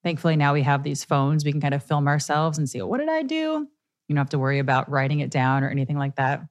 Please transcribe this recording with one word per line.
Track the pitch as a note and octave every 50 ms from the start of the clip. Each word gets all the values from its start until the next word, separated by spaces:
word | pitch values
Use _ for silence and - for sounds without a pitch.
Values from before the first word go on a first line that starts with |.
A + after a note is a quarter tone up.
Thankfully, | - F3 E3+ - - E3+ D#3+
now | D#3 C#3+ C#3+ C#3+
we | D3 C#3
have | D3 C#3+ C#3 C#3
these | D3 C#3+ C3+ -
phones. | - D3+ C#3 C#3 C#3 D#3 D#3 D3
We | D3
can | C#3+ D3+
kind | C#3+ C#3+ C#3
of | C#3 -
film | - D#3 D3 C#3+
ourselves | C#3+ D3 D3+ C#3+ - D3 D3+ D#3 E3 D3+
and | D#3 D3 B2+
see, | - -
"What | F#2+ F#2 G#3+ C4
did | D4 D#4+
I | D#4+ D#4 D4+
do?" | C4 D#4 D#4+ D#4+ D#4 D#4 D4+ D4+ C#4+ _ _ _ _ _ _ _
You | - D3
don't |
have | C#3+ C#3 C3
to | - C#3+
worry | C3 C3 C#3 C#3
about | C3+ C3+ C3 C3 C3 -
writing | C#3 C#3 C3+ C3+ D3 D3
it | C#3 B2+
down | - C#3 B2+ C3 C3+ C#3 C3+
or | -
anything | - C#3 C3+ A#2+ D3
like | C#3+ C#3 C#3 C#3
that. | - C3+ C3 C#3+ - E3+ D3+